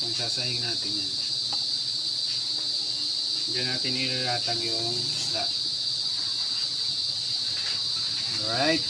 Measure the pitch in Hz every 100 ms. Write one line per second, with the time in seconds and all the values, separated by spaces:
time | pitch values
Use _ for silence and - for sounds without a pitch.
0 | 117 113 120 131 123 117 120 - - -
1 | - - - - - - - - - -
2 | - - - - - - - - - -
3 | - - - - - 123 127 - 131 131
4 | 131 127 127 123 120 117 117 113 117 120
5 | - - - 110 - - - - - -
6 | - - - - - - - - - -
7 | - - - - - - - - - -
8 | - - - - 113 117 147 160